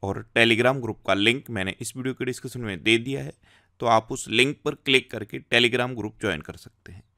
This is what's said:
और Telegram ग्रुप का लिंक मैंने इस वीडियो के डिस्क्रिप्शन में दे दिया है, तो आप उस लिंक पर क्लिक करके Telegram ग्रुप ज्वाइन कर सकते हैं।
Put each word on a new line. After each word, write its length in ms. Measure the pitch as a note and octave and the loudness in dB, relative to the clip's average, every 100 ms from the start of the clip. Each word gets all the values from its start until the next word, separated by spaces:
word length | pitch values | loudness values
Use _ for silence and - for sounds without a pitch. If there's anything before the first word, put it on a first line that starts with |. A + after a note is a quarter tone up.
और 160 | G2+ F#2+ A2 - | -6 -8 -4 2
Telegram 440 | A#2 A2 A#2+ C3+ | 4 4 2 0
ग्रुप 200 | A#2 G#2 - | -6 -10 -2
का 60 | |
लिंक 360 | G2 G#2 B2 - | 2 2 0 -4
मैंने 260 | A2 F#2+ - | -6 -6 -6
इस 140 | A2 B2+ | -10 -8
वीडियो 160 | B2+ | -8
के 120 | - B2+ | -6 -6
डिस्क्रिप्शन 360 | B2 C3 B2 | -8 -10 -10
में 220 | A#2 F#2 | -8 -4
दे 140 | G#2+ A2+ | 2 2
दिया 260 | A#2+ C#3 | 2 -8
है, 100 | C#3 - _ _ _ _ | -10 -16 _ _ _ _
तो 60 | A#2+ | 2
आप 260 | A2+ G#2+ | 2 2
उस 160 | C#3 - | -10 -2
लिंक 340 | A2+ C3 D3+ D3+ | 2 2 2 -6
पर 100 | - | -6
क्लिक 360 | - C3 B2+ | 2 2 2
करके 280 | A2+ G#2 - - | -12 -10 -12 0
Telegram 420 | A#2 A#2+ B2 B2 B2 | 2 4 2 -2 -4
ग्रुप 200 | G#2 - | -10 -4
ज्वाइन 200 | G#2+ E2+ | -4 -4
कर 140 | - - | -6 -16
सकते 360 | - _ - | -18 _ -20
हैं। 120 | F2+ _ | -20 _